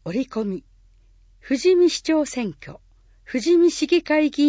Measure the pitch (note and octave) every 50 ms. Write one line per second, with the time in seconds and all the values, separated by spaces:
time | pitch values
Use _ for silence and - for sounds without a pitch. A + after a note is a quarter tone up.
0 | _ E3 F3+ B3+ B3+ - - A3+ G#3 G3+ F#3 - - _ _ _ _ _ _ _
1 | _ _ _ _ _ _ _ _ - - C4+ C4 - F4+ F#4 F4 F4+ D#4+ - -
2 | - - D#4+ D#4 D4 - - B3+ A#3 F#3 D3 - - C3+ - - _ _ _ _
3 | _ _ _ _ _ - - B3+ G#3 E4+ F4 E4+ F4 E4 - - D#4 - F4 E4+
4 | - - D4+ D4+ D4+ D4 - C#4+ D4